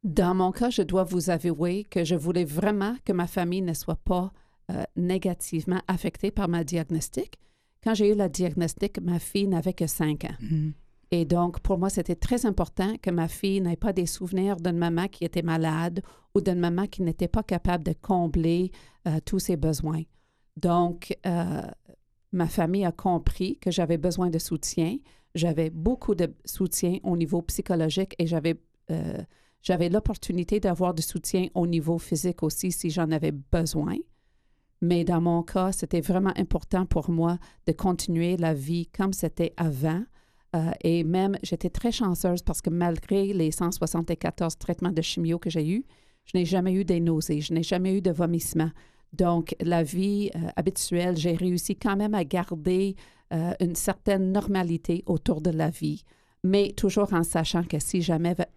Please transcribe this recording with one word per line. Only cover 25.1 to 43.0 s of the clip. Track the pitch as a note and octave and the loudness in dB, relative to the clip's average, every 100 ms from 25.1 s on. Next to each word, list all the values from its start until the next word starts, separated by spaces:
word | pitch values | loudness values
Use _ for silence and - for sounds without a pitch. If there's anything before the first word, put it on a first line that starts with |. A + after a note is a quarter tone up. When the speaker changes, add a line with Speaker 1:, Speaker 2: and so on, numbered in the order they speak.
| _ _ E3+ | _ _ -2
Speaker 1:
J'avais | E3+ D#3 D#3+ | 0 0 -2
beaucoup | D#3+ E3+ B3+ - F#3+ | 0 0 0 -2 0
de | E3+ - - | -2 -4 -14
soutien | - F#3 - F3+ F#3+ | -4 -2 0 -2 -2
au | - F3 | -2 0
niveau | D#3+ E3+ | 0 -2
psychologique | E3+ - - F3 D#3+ E3+ F#3+ - | -2 -6 -2 0 2 0 -4 -2
et | E3 | 0
j'avais, | E3 D3+ E3 _ _ _ | 0 0 -4 _ _ _
euh, | D#3+ D#3+ - - _ _ _ | -6 -4 -8 -10 _ _ _
j'avais | - F3+ F3 | -2 2 2
l'opportunité | G3+ A3 G#3+ - F3 F3 G#3 | 2 0 -4 -4 -4 0 0
d'avoir | G3 F3 F3+ | 0 0 0
du | E3+ | 0
soutien | - - - F#3+ F3+ - | -4 -6 -2 -2 0 0
au | E3+ | 0
niveau | E3+ D#3 E3+ | 0 0 -2
physique | - D#3+ E3+ E3+ | -2 -2 -2 0
aussi | D#3 - F#3 | -2 -2 -4
si | E3+ E3+ | -2 -2
j'en | D#3 D#3+ | 0 0
avais | D#3 D#3 | 0 0
besoin. | D3 C3+ E3+ E3 D#3+ D3 F#3 - _ _ _ _ _ _ _ | -4 0 0 2 -2 -2 -4 -8 _ _ _ _ _ _ _
Mais | E3+ F3 | 2 2
dans | E3+ E3+ | 2 2
mon | E3+ E3+ | 4 2
cas, | E3 F#3+ F#3 | 0 0 0
c'était | F#3+ E3+ F3 | -2 -2 -2
vraiment | D3+ F#3 G3 - | 2 2 2 0
important | F#3 E3 - F#3 F#3 | 0 -2 0 -2 2
pour | E3+ D3+ | 2 2
moi | E3+ E3+ F3 - - - | 2 2 0 -6 -8 -4
de | |
continuer | D#3+ F#3+ F3+ - E3 E3+ F3+ | 0 2 0 0 0 2 2
la | E3 | 2
vie | D3+ C#3 E3+ E3 | 0 0 -2 -4
comme | - F#3+ | -2 -2
c'était | F#3 E3 - E3 - | 0 -4 0 -2 0
avant. | E3 C3+ D#3 E3 A#3+ - _ _ _ E3 | -2 0 0 0 -4 -14 _ _ _ -2
Euh, | E3 - | -2 0
et | E3 E3+ | 0 2
même, | D#3+ F#3 G3 G3 | 2 2 2 0
j'étais | - F3 F#3 | -4 -4 -2
très | - A#3 | -2 -2
chanceuse | A3+ G#3 F3 F#3 F3 | 0 0 2 0 0
parce | - D#3+ | -2 -2
que | - | -2
malgré | E3+ F3 E3 | 0 0 -2